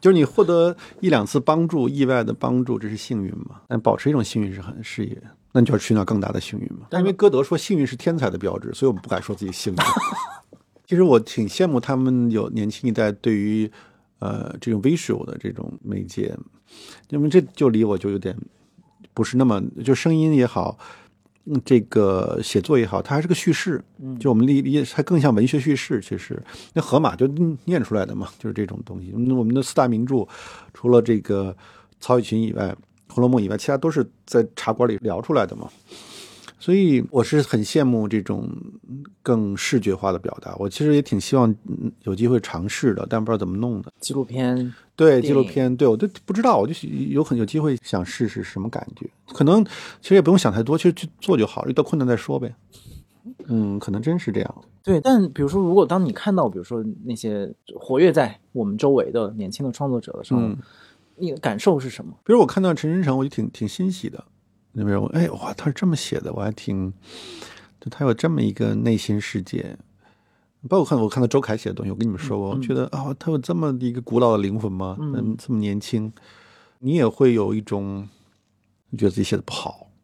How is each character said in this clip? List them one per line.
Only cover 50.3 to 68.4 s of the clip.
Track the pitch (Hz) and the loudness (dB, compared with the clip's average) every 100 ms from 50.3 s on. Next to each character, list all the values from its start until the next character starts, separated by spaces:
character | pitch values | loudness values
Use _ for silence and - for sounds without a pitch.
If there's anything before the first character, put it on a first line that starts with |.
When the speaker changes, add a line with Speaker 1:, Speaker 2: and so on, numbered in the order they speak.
Speaker 1:
用 | 185 | 6
想 | - | 4
太 | 101 | 0
多， | 117 156 | 0 2
其 | |
实 | 180 | 2
去 | 175 160 _ | 0 -8 _
做 | - 160 | 0 2
就 | 104 | 2
好， | - - | -2 -4
遇 | |
到 | 127 | 0
困 | 147 160 | 0 0
难 | 127 | 2
再 | 117 | 0
说 | - 139 | 0 -4
呗。 | 120 117 _ - - - - _ 220 262 - | -4 -12 _ -20 -20 -20 -20 _ -20 -20 -4
嗯， | 113 104 101 | -2 0 -4
可 | - | -6
能 | 101 | -4
真 | 120 175 | -2 -2
是 | - | -2
这 | 104 | -4
样。 | 95 - _ _ | -4 -8 _ _
Speaker 2:
对， | - 180 | 0 2
但 | 190 254 185 | 4 4 4
比 | - | 0
如 | 139 | -2
说， | 185 | 2
如 | 185 | 2
果 | 185 147 | 4 4
当 | 175 175 | 2 0
你 | |
看 | 110 - | -2 -2
到， | 190 135 | 0 0
比 | 95 | -2
如 | |
说 | 87 117 110 98 | -8 -6 -6 -8
那 | 110 | -10
些 | 117 113 104 101 - - - | -8 -6 -4 -6 -10 -18 -20
活 | - 131 | -2 4
跃 | 180 | 6
在 | 156 123 107 _ | 6 0 -2 _
我 | 131 | -6
们 | 104 104 | -4 0
周 | 143 | 2
围 | 139 - | 4 2
的 | 117 107 | 0 -2
年 | 110 95 | -4 -10
轻 | 104 139 | -6 -8
的 | |
创 | 117 143 | -4 -4
作 | 123 | -4
者 | - | -6
的 | - | -14
时 | - | -2
候， | 123 | 0
Speaker 1:
嗯。 | 117 104 - _ - _ _ _ | 0 -4 -12 _ -20 _ _ _
Speaker 2:
你 | 175 | -8
的 | 139 | -4
感 | - - | -4 0
受 | 214 156 | 2 2
是 | 131 | -2
什 | - - | -12 -16
么？ | - | -18
Speaker 1:
比 | - | 4
如 | 233 | 6
我 | 160 | 6
看 | - | 4
到 | 185 | 0
陈 | 156 156 170 | 0 0 0
思 | |
诚， | 165 131 | 2 0
我 | |
就 | 135 | 0
挺， | - 113 | -2 -6
挺 | - 107 | -4 -8
欣 | - 185 | -4 -4
喜 | 185 - | -4 -8
的。 | - - _ _ _ _ - | -12 -20 _ _ _ _ -6
那 | |
边 | 101 101 | -2 0
我 | 101 | 0
，“哎， | 160 170 | 0 -2
哇， | - - | -2 -12
他 | - - | -6 -6
是 | |
这 | 135 185 | -2 0
么 | 160 | 0
写 | - - | -4 -6
的， | - | -6
我 | - | -6
还 | 101 | -6
挺， | 107 - 98 95 95 - - - - - - - _ | -6 -6 -4 -6 -8 -18 -20 -18 -18 -20 -20 -20 _
就 | - | -16
他 | - | -4
有 | 139 | 0
这 | 113 165 | 2 0
么 | 156 | 2